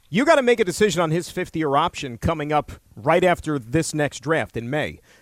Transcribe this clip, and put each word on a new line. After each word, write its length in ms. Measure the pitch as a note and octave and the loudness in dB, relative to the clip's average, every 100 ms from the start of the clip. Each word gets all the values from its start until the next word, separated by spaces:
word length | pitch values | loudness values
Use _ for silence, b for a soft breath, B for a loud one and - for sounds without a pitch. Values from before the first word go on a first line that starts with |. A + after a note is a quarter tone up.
| _ | _
You 140 | F3+ D4 | 0 4
gotta 180 | D4+ | 4
make 160 | A#3+ A#3+ | 4 2
a 40 | |
decision 380 | F#3+ - G#3+ E3 | 2 2 2 2
on 80 | D#3+ | 0
his 220 | E3+ E3 | -2 -4
fifth-year 440 | - E3+ E3 D#3 C#3 | -8 -6 -4 0 2
option 440 | E3 - C#3 A#2 | 0 -4 -10 -6
coming 320 | E3+ D#3+ D3 | -4 -2 0
up 200 | D3+ - - _ - | -2 -2 -12 _ -6
right 280 | A#2+ F3 | 0 4
after 340 | F3+ E3+ D#3 C#3+ | 4 2 -2 -6
this 360 | A2+ D#3 D3+ D3+ | -2 -2 -2 -2
next 240 | C#3+ - | -2 -4
draft 360 | D3+ D#3+ G#2 A#2+ | -2 -2 -2 -6
in 140 | A#2 | -6
May. 300 | D3+ G#2+ D#2+ b b | -4 -4 -8 b b